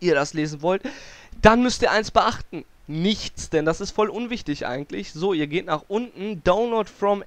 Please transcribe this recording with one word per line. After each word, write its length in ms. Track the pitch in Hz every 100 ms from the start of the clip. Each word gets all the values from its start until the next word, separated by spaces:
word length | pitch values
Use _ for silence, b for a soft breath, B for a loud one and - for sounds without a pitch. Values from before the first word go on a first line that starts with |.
ihr 160 | 175 143
das 180 | 147
lesen 260 | 156 151 147
wollt, 220 | 165 190 262 B B B B -
dann 220 | 214 233
müsst 200 | 247 -
ihr 100 | 247
eins 180 | 214 214
beachten. 540 | 226 - - - 160 - - -
Nichts, 600 | 156 185 214 - - -
denn 160 | 156
das 160 | 156 165
ist 120 | 196
voll 180 | - 214
unwichtig 560 | 202 240 240 - 143 -
eigentlich. 460 | 131 147 202 196
So, 220 | 151 190
ihr 120 | 165 147
geht 200 | 165 180
nach 180 | 156 -
unten. 560 | 208 247 - 208 190
Download 480 | 180 196 240 226 202
from 320 | - 202 202